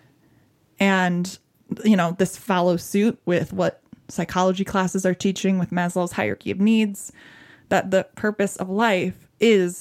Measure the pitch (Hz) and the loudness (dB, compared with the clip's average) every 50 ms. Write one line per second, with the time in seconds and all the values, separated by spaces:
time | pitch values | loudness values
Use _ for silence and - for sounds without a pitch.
0 | _ _ _ _ _ _ _ _ _ _ _ _ _ _ _ - 196 196 190 185 | _ _ _ _ _ _ _ _ _ _ _ _ _ _ _ 0 2 2 4 2
1 | 185 180 175 175 180 185 - - _ _ _ _ _ - - - - 214 214 185 | 2 0 0 -2 -4 -6 -8 -16 _ _ _ _ _ -12 -8 0 4 4 4 4
2 | 170 170 175 - 190 180 - - - - 190 180 175 180 170 170 - - - 202 | 4 0 0 0 -2 -2 -2 -10 -4 -2 0 2 2 2 0 0 -4 -2 0 0
3 | 208 233 226 _ - 175 175 - 160 - 190 185 170 - - - _ - - _ | 0 0 -2 _ -4 -2 -2 -2 -2 -4 -4 -2 -2 -2 -4 -6 _ -20 -20 _
4 | _ - - - 165 - - 180 185 190 185 190 190 - - 196 185 180 - 190 | _ -10 -6 -6 -6 -2 0 0 2 2 0 0 -4 -2 -2 -2 -2 0 -2 0
5 | 180 185 180 - - 196 190 - - 190 190 185 175 - 175 175 175 175 - 185 | 0 0 -2 0 -2 -4 -2 0 0 0 0 0 -2 -2 -2 -4 -4 -2 -2 -4
6 | 175 175 - - - - - - - - - 190 202 220 226 220 220 202 202 - | -4 -4 -4 -4 -4 -4 -4 -6 -6 -6 -2 0 2 2 4 2 2 -2 -4 -10
7 | - - - - - - - - - - - _ _ - 196 - - 190 190 190 | -16 -20 -20 -20 -20 -20 -20 -20 -20 -20 -20 _ _ 0 0 0 0 2 0 0
8 | 185 - - - - 214 214 - 202 190 - - 190 185 190 208 233 226 196 180 | 0 -2 -8 -4 -4 -4 -2 -2 -2 -4 -2 -6 -8 -4 -2 0 2 2 2 0
9 | 165 185 - - - _ _ - 214 233 220 190 180 175 185 - | 0 -2 -6 -8 -16 _ _ 2 4 6 6 6 4 0 -4 -8